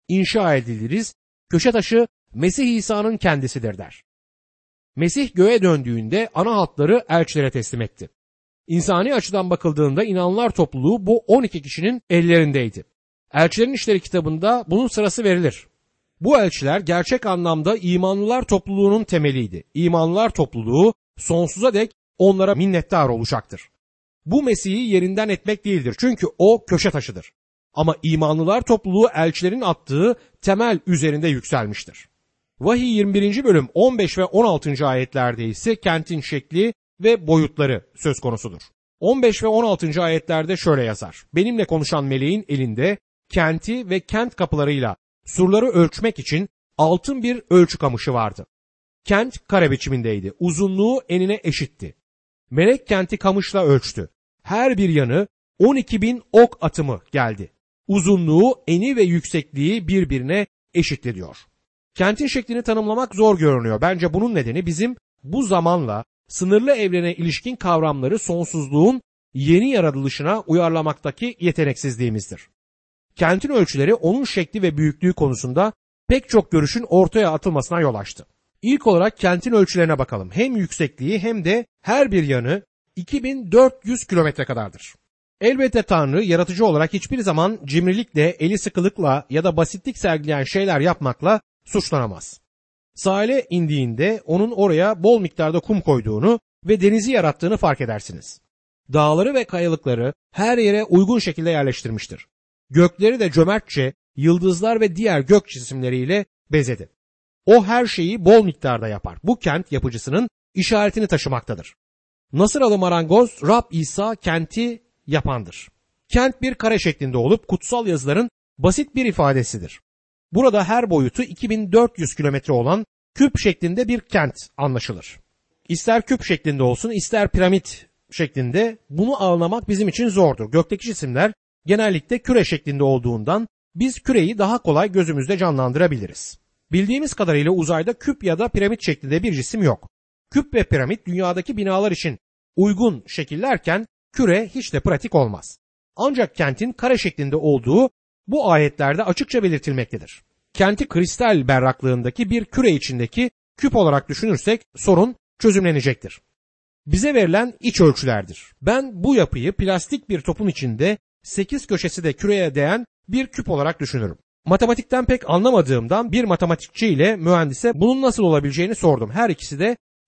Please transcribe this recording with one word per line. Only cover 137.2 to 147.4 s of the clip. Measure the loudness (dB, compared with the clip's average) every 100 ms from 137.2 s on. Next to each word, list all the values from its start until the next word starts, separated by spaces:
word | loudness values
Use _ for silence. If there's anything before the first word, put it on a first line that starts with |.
| 0 2 2
uzayda | 0 0 -2 -4
küp | -4 -6 -4
ya | -2 -2
da | -2
piramit | 0 -2 -2 -4
şeklinde | -4 -2 -2
bir | 0
cisim | -4 -4 0
yok. | 0 0 -6 _ _ _ _
Küp | -4 0
ve | 0
piramit | 0 0 0 -4 -6
dünyadaki | -4 -2 -2 -6 -4
binalar | -2 0 0
için | -2 -6 -8 _ _ _ 2
uygun | 2 4 0 0 -6
şekillerken | -10 -8 -4 -2 -2 0 -2 -4 _ _
küre | 0 2 2 0 -8
hiç | -6
de | -2
pratik | 0 0 0 2
olmaz. | 2 -2 -14 -20 _ _ _ -4
Ancak | -2 0 -2 -2
kentin | -4 -2 -6
kare | -4 0 0
şeklinde | -2 -4 -4
olduğu | 0